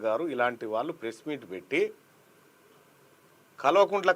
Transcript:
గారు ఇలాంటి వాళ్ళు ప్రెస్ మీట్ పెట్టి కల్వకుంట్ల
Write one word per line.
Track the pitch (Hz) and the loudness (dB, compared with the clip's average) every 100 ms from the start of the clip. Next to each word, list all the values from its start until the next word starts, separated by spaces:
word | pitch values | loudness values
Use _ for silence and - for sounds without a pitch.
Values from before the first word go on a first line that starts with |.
| 110 | 0
గారు | 113 170 | -2 -2
ఇలాంటి | 123 123 120 113 | 0 -2 -2 -4
వాళ్ళు | 110 151 165 | -4 -4 -6
ప్రెస్ | 117 107 151 | -10 -10 -10
మీట్ | 143 101 | -10 -10
పెట్టి | 92 - 151 214 - _ _ _ _ _ _ _ - _ _ _ _ _ _ _ - | -12 -4 -2 -2 -6 _ _ _ _ _ _ _ -20 _ _ _ _ _ _ _ 0
కల్వకుంట్ల | 139 185 185 196 185 | 4 6 4 4 2